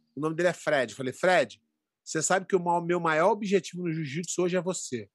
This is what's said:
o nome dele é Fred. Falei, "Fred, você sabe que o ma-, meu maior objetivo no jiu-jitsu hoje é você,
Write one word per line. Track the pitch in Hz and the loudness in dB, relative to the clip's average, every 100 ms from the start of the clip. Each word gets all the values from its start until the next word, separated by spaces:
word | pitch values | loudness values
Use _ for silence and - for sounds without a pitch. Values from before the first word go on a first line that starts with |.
| _ - | _ -6
o | |
nome | 151 160 | -4 0
dele | 175 | 0
é | |
Fred. | 165 - 147 123 - | 0 2 2 2 -4
Falei, | 127 | -8
"Fred, | 123 180 180 123 - _ _ _ _ | 0 4 4 2 -4 _ _ _ _
você | - 160 | -6 -4
sabe | 151 185 190 | 2 0 2
que | 190 | 0
o | |
ma-, | 175 175 | 2 0
meu | 170 175 | 2 0
maior | 170 156 180 | 2 4 4
objetivo | 226 208 196 - 175 | 2 0 0 0 -6
no | 175 | -4
jiu-jitsu | 160 151 143 175 - | -4 -4 -6 -4 -2
hoje | 175 180 | 0 0
é | |
você, | 170 175 - 120 101 | -2 -6 -6 -8 -8